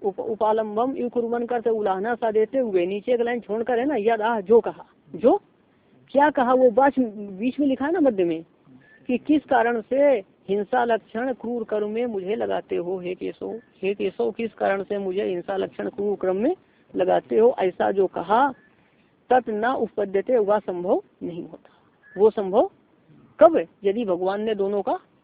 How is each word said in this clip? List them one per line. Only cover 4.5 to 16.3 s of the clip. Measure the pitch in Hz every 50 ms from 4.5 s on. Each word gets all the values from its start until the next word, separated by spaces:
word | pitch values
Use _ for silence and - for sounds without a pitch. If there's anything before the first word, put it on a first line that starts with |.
| 226 233
कहा, | - 190 165 - - - _ _ _ _ 135
जो | 165 - 254 370 415 - _ _ _ _ _ _ _ _ _ _ _ _ _
क्या | - 269 285 302
कहा, | 277 - 254 240 262
वो | 254 262 247
बाच-, | 202 240 269 285 277 262 254 220 196
बीच | 214 202 202 190 185 220 254 254 -
में | 294
लिखा | 277 262 - 262
है | 294
ना | 339 359
मध्य | 294 269 220 190 180
में, | 170 160 160 165 - _ _ _ _ - - _ _ _ _ _
कि | - 247 240
किस | - - 302 294 -
कारण | - 277 233 226 233 240 226
से | 208 - 247 269 285 294 262 208 190 - _ _ _ -
हिंसा | 196 208 202 - - 254 240
लक्षण | 240 226 214 - _ - 220 247 269
क्रूर | 247 - - 226 240 240 220
कर्म | - 220 214 208 208
में | 214 226 247
मुझे | 247 220 196 180 185 214
लगाते | 233 214 196 190 180 175 - 196
हो, | 185 170 175 190 185
हे | 175 180 185
केशव, | 196 190 190 175 - 196 196 202 226 - _ _ _
हे | - 190 208
केशव, | 202 208 190 - - 240 233
किस | 196 - 233 220 -
कारण | - 214 196 196 196
से | 190 - 208 202
मुझे | 196 185 180 196 214
हिंसा | 208 185 175 170 - 196
लक्षण | 190 190 - - - 208 196
क्रूर | - - 202 208 196
कर्म | - - 185